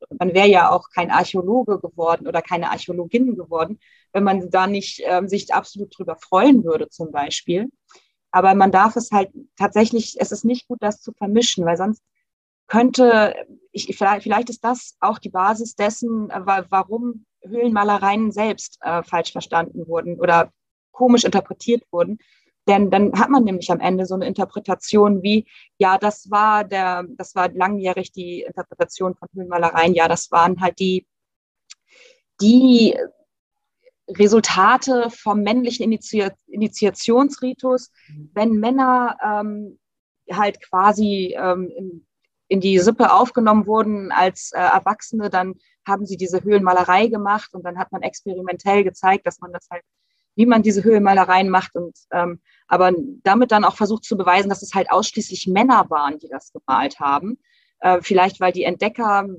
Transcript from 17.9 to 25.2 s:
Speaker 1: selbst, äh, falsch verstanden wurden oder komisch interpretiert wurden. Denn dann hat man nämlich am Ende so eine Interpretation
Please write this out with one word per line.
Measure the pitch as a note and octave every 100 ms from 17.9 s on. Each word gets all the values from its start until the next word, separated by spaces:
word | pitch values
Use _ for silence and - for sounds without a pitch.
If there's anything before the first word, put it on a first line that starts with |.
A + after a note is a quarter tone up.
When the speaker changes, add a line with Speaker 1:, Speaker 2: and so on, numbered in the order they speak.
| G3+ G3 G#3 A3
Speaker 1:
selbst, | G3 A3 - - -
äh, | - E3+
falsch | - E3+ E3+
verstanden | - - E3 E3+ - D#3+
wurden | E3 E3 E3+
oder | F3 E3+ E3 _ _ _ _
komisch | - B3 A#3+
interpretiert | A#3 F#3+ - - - A#3 _
wurden. | F3 F3 G#3+ _ _ _ _ -
Denn | G3+ G3+
dann | G3 G3+ -
hat | -
man | C4+ G#3+
nämlich | F#3 -
am | F3
Ende | F3+ F#3 F#3
so | F#3
eine | -
Interpretation | G3+ F#3+ - - F#3 - G#3 G#3 G3